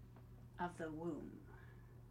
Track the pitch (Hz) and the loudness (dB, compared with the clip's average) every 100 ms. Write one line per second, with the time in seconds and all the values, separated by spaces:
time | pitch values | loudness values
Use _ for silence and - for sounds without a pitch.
0 | - - - - - - 175 - 160 156 | -8 -8 -8 -8 -6 2 4 4 2 4
1 | 170 147 - - - - - - - - | 6 4 2 -4 -6 -8 -8 -10 -10 -10
2 | - | -10